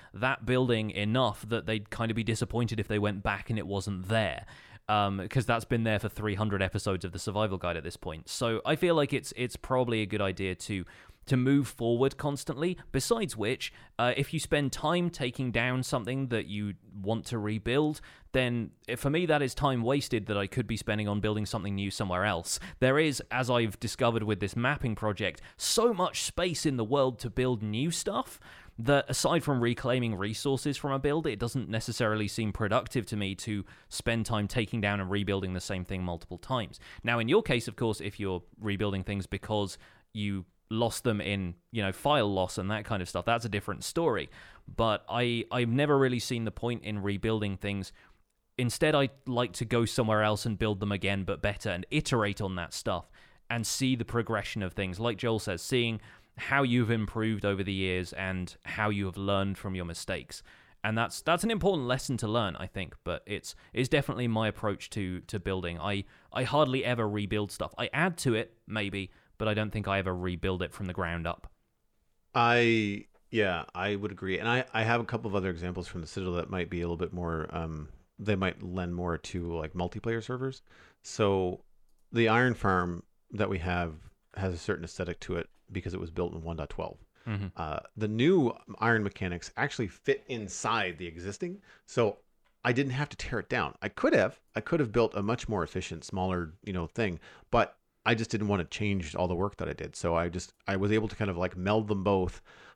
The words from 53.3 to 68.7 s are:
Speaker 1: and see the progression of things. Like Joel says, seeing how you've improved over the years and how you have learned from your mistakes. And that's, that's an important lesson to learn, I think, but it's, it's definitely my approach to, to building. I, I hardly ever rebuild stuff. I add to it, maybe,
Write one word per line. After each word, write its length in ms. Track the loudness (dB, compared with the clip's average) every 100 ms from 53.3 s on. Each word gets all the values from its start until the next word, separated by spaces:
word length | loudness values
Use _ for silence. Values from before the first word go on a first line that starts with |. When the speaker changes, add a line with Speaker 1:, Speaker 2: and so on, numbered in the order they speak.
| -14 -4
Speaker 1:
and 180 | -2 -2
see 280 | 0 2
the 100 | 2
progression 580 | 0 0 0 0 -2 -4
of 100 | -4
things. 260 | -2 -4 -2
Like 200 | -2 0
Joel 200 | 0 0
says, 240 | -2 -4
seeing 380 | 0 0 2 -2 -8 -20 _ -10
how 240 | 0 2
you've 260 | 4 4 4
improved 540 | 2 0 0 0 0
over 180 | 0 0
the 100 | 0
years 400 | 0 0 0 -2
and 420 | -4 -4 -4 -6 -10
how 260 | -8 0 0
you 160 | 2 -2
have 100 | -2
learned 400 | 0 2 0 -4
from 180 | -6
your 100 | -6
mistakes. 580 | -6 -8 -6 -6 -8 -16 -18 -20 -20 _
And 120 | -2 0
that's, 240 | -2 -2
that's 220 | 0 2
an 60 | 2
important 380 | 2 2 2 2
lesson 280 | 0 0 -2
to 100 | 0
learn, 280 | 2 0 -2
I 100 | -8
think, 280 | -8 -10 -8
but 200 | -6 -6 -4
it's, 280 | -8 -8 -16 -6
it's 160 | -2 2
definitely 400 | 2 2 -2 0
my 180 | 0 0
approach 440 | 0 -2 -4 -6
to, 300 | -6 -4 -6
to 200 | -6 -6
building. 400 | -4 -4 -4 -4
I, 240 | -4 -4 -6 -14 -8
I 120 | -4
hardly 400 | 2 4 4 2
ever 240 | 0 0 0
rebuild 420 | 0 0 0 -2
stuff. 240 | -4 -6 -4
I 120 | -4
add 240 | 0 0 2
to 160 | 2
it, 220 | 2 0 _
maybe, 440 | -6